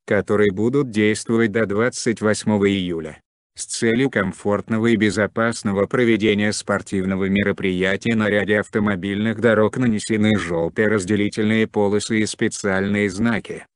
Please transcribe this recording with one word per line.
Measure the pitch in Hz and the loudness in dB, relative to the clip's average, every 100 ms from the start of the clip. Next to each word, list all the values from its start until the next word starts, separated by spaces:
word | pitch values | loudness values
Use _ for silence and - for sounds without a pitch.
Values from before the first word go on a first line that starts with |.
| - | -2
которые | 104 - 104 104 | -2 2 2 2
будут | 95 113 135 135 | 2 0 0 0
действовать | 107 107 107 - 113 113 | 0 0 0 0 0 0
до | 107 | 0
двадцать | 104 101 123 - - 104 | -2 0 -2 -2 -4 0
восьмого | 107 104 - 107 101 | 0 0 0 2 2
июля. | 98 87 82 78 76 _ _ _ - | 0 -2 -6 -8 -14 _ _ _ -16
С | - | -12
целью | - 117 113 135 | -2 0 2 0
комфортного | 113 95 92 104 101 - 110 117 | 0 -2 -4 -2 -2 -2 0 2
и | 110 | 4
безопасного | 107 95 98 - 117 113 107 98 98 | 2 2 -2 0 -2 -2 -2 0 0
проведения | 127 120 110 104 104 104 | 2 2 2 2 2 0
спортивного | 104 - 101 - 98 95 95 98 | -2 -4 -4 -2 -4 -2 -2 0
мероприятия | 98 101 95 95 90 92 98 120 113 | 0 0 0 -2 0 0 0 0 0
на | 107 | 2
ряде | 104 95 104 | 0 2 0
автомобильных | 98 113 104 98 98 98 110 107 | 0 -2 0 -2 -4 -2 -2 0
дорог | 113 107 107 127 | 2 4 2 2
нанесены | 127 107 - 110 107 107 | 0 0 -2 0 2 2
жёлтые | 85 82 82 - 107 | 0 -2 -2 0 0
разделительные | 107 90 104 101 - 107 110 110 | 0 0 0 0 0 0 0 0
полосы | 107 101 104 - 113 | 0 0 0 0 -2
и | 107 | -2
специальные | - 110 - 104 95 101 104 104 | -2 -4 -2 -2 -2 0 0 -2
знаки. | 92 117 107 - 82 - | 0 -2 -2 -4 -14 -16